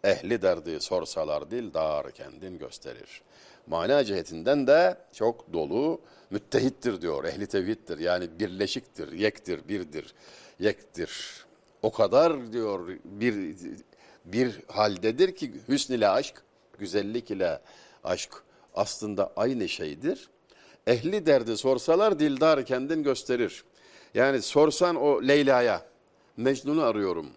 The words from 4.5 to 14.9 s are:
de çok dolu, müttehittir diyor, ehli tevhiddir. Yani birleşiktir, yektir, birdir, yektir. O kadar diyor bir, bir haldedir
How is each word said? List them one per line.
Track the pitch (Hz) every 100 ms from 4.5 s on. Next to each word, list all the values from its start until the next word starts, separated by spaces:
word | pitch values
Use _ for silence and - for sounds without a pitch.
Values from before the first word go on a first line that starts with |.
| 143 127
de | 208 202 180 -
çok | - 110 117 -
dolu, | 82 73 101 151 165 - - _
müttehittir | 101 _ - 135 - 123 95
diyor, | 85 71
ehli | 80 90 101
tevhiddir. | 98 95 110 - 78
Yani | 87 90 90 82
birleşiktir, | 101 92 101 - - - 73
yektir, | 82 107 - 92 78 80
birdir, | 101 82 76 71 - - - - _
yektir. | 104 - - 82 80 - - - - _ _ _
O | 110
kadar | - 104 127 165 147 117
diyor | 117 110 95 87 92 82
bir, | 101 120 104 87 85 87 - - _ - - 82
bir | 104 123 104 -
haldedir | 104 107